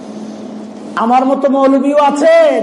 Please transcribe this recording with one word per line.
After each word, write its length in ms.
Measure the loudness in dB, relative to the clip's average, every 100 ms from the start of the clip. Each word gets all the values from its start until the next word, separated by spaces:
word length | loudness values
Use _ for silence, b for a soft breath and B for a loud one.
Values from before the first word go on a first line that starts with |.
| -16 -14 -14 -14 -14 -14 -16 -16 -12 -6
আমার 300 | 0 2 2
মতো 240 | 0 0
মৌলবীও 480 | 2 2 2 2 2
আছে 640 | 2 2 2 4 4 0